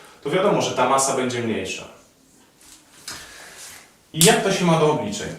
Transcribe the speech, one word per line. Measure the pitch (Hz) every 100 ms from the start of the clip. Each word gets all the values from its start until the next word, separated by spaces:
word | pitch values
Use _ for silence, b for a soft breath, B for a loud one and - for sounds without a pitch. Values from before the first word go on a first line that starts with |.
| B B
to | 143
wiadomo, | 175 202 170
że | -
ta | - 127
masa | 135 135 127
będzie | 123 120
mniejsza. | 113 98 92 - - - - _ _ _ _ _ - - _ B B B B B B B B B B B _
I | 156
jak | 175 -
to | 196
się | 180
ma | 175 160
do | 151
obliczeń? | 147 104 101 -